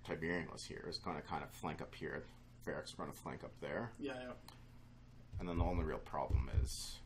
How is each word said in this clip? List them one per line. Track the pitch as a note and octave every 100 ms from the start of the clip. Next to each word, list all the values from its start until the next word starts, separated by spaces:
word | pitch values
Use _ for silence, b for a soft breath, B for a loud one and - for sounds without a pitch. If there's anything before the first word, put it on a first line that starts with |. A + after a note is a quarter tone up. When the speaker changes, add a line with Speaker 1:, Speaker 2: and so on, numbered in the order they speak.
Speaker 1:
Tiberian | - D#2 D#2+ F2 D#2
was | - -
here. | -
I | -
was | E2
gonna | G2 D2+
kind | - F2
of | C#2+
flank | - F2 D2+
up | -
here. | - - - - - - - -
Ferox | D2 -
was | -
gonna | D2+
flank | C#2+ - C2+
up | - -
there. | C#2+ D#2 A#2 -
Speaker 2:
Yeah, | C#3 B2+
yeah. | B2+ A#2+ - - - - - - - - - -
Speaker 1:
And | F2+
then | F2
the |
only | F2 F2 D#2+
real | C#2
problem | - C#2+ C2+ - B1+ -
is | - - - -